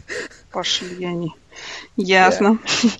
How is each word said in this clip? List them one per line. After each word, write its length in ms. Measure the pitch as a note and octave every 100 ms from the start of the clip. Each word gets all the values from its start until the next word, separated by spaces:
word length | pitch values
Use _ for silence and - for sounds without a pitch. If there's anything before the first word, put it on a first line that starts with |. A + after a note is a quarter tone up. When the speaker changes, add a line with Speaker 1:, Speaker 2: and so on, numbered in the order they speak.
| - - - - _
Speaker 1:
Пошли 520 | F3+ F3 - F3+ F3+
они. 300 | F3+ F3 E3+ - _ - - - - -
Speaker 2:
Да. 80 |
Speaker 1:
Ясно. 540 | F#3 F#3+ F#3 F3+ G3+ A3
<laughs> 60 | - - A#3 -